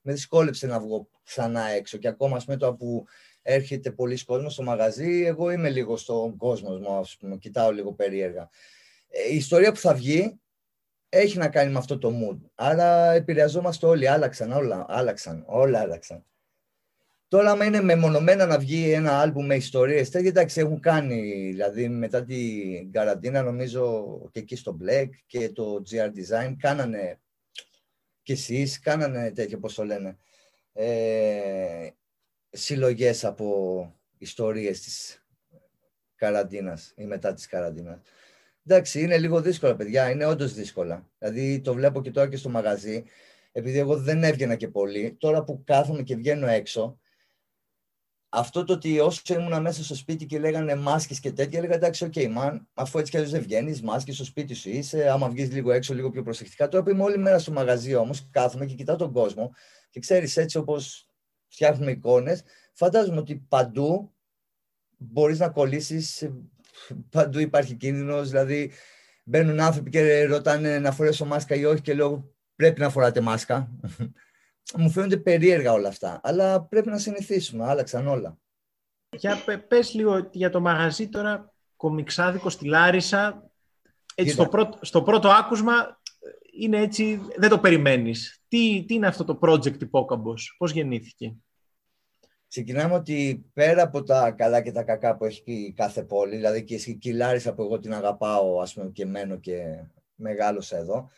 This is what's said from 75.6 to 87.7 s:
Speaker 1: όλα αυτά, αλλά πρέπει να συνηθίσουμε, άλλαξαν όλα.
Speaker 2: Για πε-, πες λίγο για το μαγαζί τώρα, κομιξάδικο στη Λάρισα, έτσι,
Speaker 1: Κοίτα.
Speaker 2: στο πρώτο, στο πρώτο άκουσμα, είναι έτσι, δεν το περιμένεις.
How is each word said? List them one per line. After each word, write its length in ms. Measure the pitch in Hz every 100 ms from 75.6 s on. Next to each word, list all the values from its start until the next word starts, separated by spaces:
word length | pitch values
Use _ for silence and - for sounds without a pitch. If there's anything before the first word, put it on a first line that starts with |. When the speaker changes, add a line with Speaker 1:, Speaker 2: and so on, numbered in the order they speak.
| 123
Speaker 1:
όλα 160 | 110 98
αυτά, 320 | 98 92 85
αλλά 400 | 135 175 190 190
πρέπει 260 | - 214 214
να 100 | 208
συνηθίσουμε, 640 | 214 202 196 196 - 113
άλλαξαν 420 | 117 143 127 123 139
όλα. 320 | 127 87 80 _ _ _ _ _ _ _ -
Speaker 2:
Για 260 | 202 202 -
πε-, 120 | 202
πες 360 | - 240 240
λίγο 340 | 220 214 190 185
για 180 | 180 180
το 100 | 180
μαγαζί 480 | 175 160 165 151 214
τώρα, 460 | 214 208 202 - _ _ _
κομιξάδικο 760 | 156 156 151 - 180 180 180
στη 160 | - 143
Λάρισα, 840 | 160 175 180 175 202 208 202 - _ _ _ _ _ -
έτσι, 160 | - 151
Speaker 1:
Κοίτα. 120 | 147
Speaker 2:
στο 80 | 165
πρώτο, 280 | 208 214 -
στο 220 | - 170
πρώτο 260 | 143 214 196
άκουσμα, 720 | 202 214 220 226 240 - - - - - - _ -
είναι 200 | 220 214
έτσι, 420 | 208 214 214 208 196 -
δεν 140 | 208
το 80 | 202
περιμένεις. 840 | 190